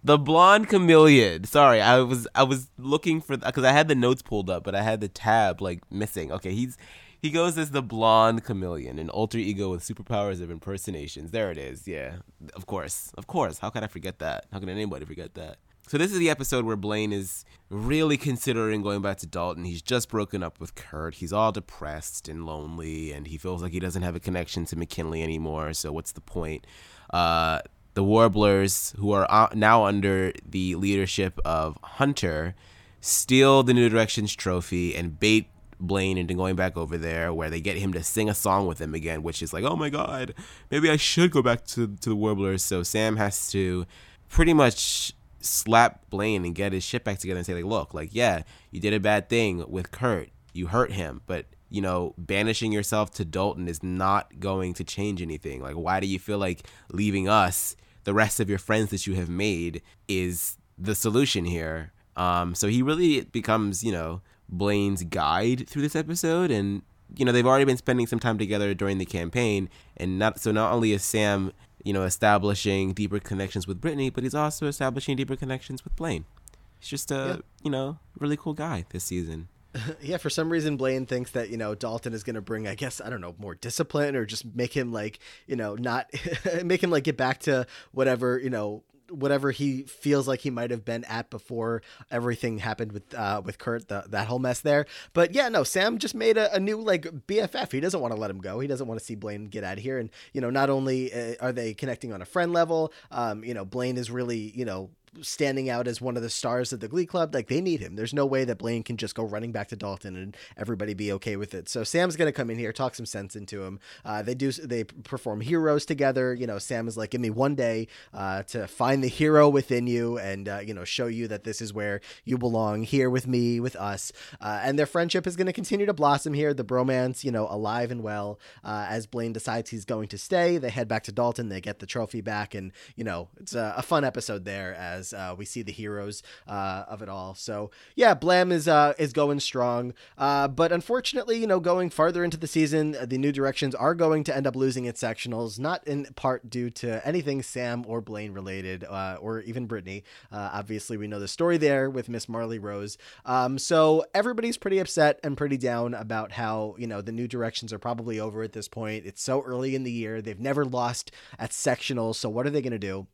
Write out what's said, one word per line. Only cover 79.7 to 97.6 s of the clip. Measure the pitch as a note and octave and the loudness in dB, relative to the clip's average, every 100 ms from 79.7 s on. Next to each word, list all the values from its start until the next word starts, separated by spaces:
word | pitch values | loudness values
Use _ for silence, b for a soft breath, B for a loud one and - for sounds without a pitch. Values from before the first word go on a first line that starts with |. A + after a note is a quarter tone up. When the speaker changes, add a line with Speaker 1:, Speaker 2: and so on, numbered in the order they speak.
Speaker 2:
<laughs> | B2+ A2+ D#3 | -10 -8 -8
Yeah, | C#3+ F3 | -6 -4
for | D#3 | -2
some | - D#3+ | -2 0
reason, | E3+ D#3 C#3+ | 0 0 0
Blaine | C3 C3 C3 | 0 0 -2
thinks | B2+ B2 | -4 -4
that, | C3 A2 | -6 -4
you | A2+ | -6
know, | G#2+ G#2 | -6 -4
Dalton | A#2+ A2+ B2 | -6 -6 -6
is | A2+ | -8
gonna | A2+ A2 | -6 -8
bring, | F#2+ A2 G#2+ | -6 -6 -6
I | G2+ | -6
guess, | C3 - | -8 -8
I | G#2 | -8
don't | A#2+ | -8
know, | F2 F2 | -10 -12
more | G2+ E2+ | -12 -10
discipline | A#2 - - D3 D3 C3+ | -8 -4 -2 0 0 0
or | G#2+ | -2
just | A2 A#2+ A#2 | -6 -8 -6
make | A#2+ D3 | -2 -2
him, | B2 | -4
like, | A2+ G#2+ - B B - | -4 -8 -10 B B -8
you | B2 | -4
know, | A2 G#2 | -4 -4
not, | B2 A#2+ - - F3 E3+ | -2 -2 -4 -8 -6 -4
<laughs> | F#3+ E3+ F3 | -2 -2 0
make | F#3 | 0
him, | F3+ | 2
like, | D#3+ | 2
get | C3+ C3 | 0 0
back | B2+ C3 | -2 0
to | - C3 B2 B B | 0 0 0 B B
whatever, | C3 C3 B2 B2 B2 | 0 2 4 2 0
you | C3 | 0
know, | A#2+ G#2 G#2+ _ _ _ | -2 -4 -6 _ _ _
whatever | E3 C#3 C#3+ C#3 | -4 2 2 2
he | B2+ C#3+ C3 | 0 -2 -2
feels | C#3 - D3 C#3+ C3 | -8 -6 2 2 2
like | B2+ | -2
he | D3 | -2
might | B2 A#2+ | -4 -4
have | A#2+ G#2 | -4 -4
been | A#2 A#2+ | -6 -6
at | A2+ A#2 | -8 -8
before | A2+ - A#2 A2+ A2+ B B B | -14 -8 -4 -2 -2 B B B
everything | A#2+ A#2+ A2+ A#2+ G#2+ | -2 -2 -2 -2 -4
happened | A2+ G#2+ A2 | -4 -4 -6
with, | G#2 - B2 | -8 -12 -6
uh, | G2+ G#2 | -2 -2
with | F#2 - | -6 -8
Kurt, | - A#2 G#2 | -6 -6 -6
the, | G2+ F#2+ | -8 -4
that | G#2 A2 | -4 -2
whole | B2 | -2
mess | C3 B2 | -2 -2
there. | D3+ D3 D3 B B | 2 2 2 B B
But | - E3 | 2 4
yeah, | A3 B3+ | 4 4
no, | A3+ | 2
Sam | - F#3+ G#3 A#3 | 2 2 0 0
just | C4 - | -4 0
made | A3+ A3 | 4 4
a, | G#3+ G3 | 4 2
a | |
new, | G3 G#3+ | 0 -2
like, | A3 F3+ E3 D#3 - | 2 0 0 -12 -2
B | G#3 | -2
F | G3+ | 0
F. | B3+ | -4